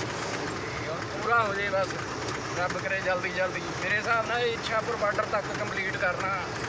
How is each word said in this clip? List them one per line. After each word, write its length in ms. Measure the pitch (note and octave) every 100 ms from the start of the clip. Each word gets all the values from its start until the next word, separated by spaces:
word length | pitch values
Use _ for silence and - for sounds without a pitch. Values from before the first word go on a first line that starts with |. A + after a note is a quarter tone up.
| - - - - D3 F3 - - - A3 -
ਪੂਰਾ 300 | - A3+ A#3
ਹੋ 120 | G#3+
ਜੇ 140 | G3 G3+
ਬਸ, 180 | F#3+ F#3 D3 - C#3 - - - E3
ਰੱਬ 200 | F3+ F3+
ਕਰੇ 220 | F#3+ F#3+
ਜਲਦੀ 300 | F#3 F3+ F#3
ਜਲਦੀ। 320 | F3+ F#3 F3+ E3+ E3
ਮੇਰੇ 140 | F3+ G#3
ਹਿਸਾਬ 300 | G#3+ A#3 A3
ਨਾਲ 140 | A#3+
ਇਹ 100 | A#3+
ਇੱਛਾਪੁਰ 440 | A3+ - A3 A3 A3
ਬਾਰਡਰ 300 | G#3 G#3 G3+
ਤੱਕ 140 | G#3+ G3 -
ਕੰਪਲੀਟ 380 | D#3 F#3+ G3 G#3
ਕਰਨਾ 360 | F#3 F3 F#3+ G3 E3 -